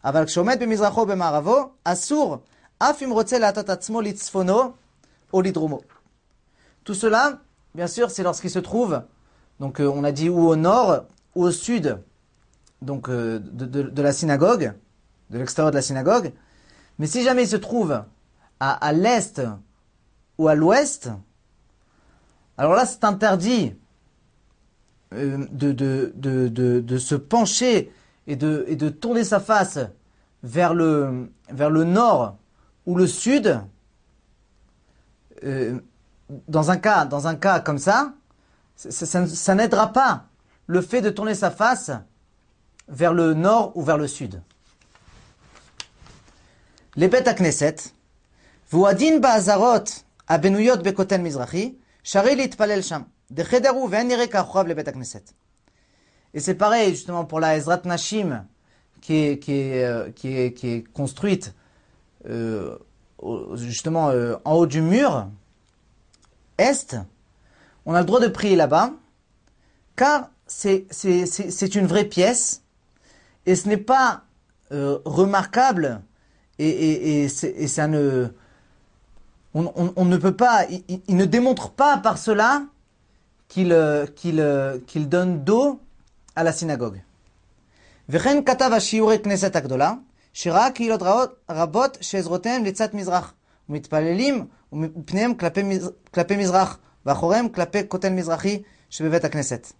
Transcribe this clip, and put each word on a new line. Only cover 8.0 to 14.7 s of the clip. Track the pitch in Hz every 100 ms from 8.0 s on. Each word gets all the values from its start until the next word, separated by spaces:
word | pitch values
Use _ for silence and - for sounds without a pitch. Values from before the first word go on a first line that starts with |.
| 240
c'est | 190
lorsqu'il | 180 156 185
se | 185
trouve, | 180 214 240 143 - _ _ _ _ _
donc, | 139 127
euh, | 143
on | 139
a | 143
dit | 143 160
ou | 175 165
au | 156
nord, | 165 226 226 156 - _ _ -
ou |
au | 175
sud, | 170 - 233 147 104 - _ _ _ _ _ _ _
donc, | 131 139 120
euh, | 123 113 113
de, | 98 123 127
de, | 135
de | 135 139
la | 143
synagogue, | 143 165 143 175 233 131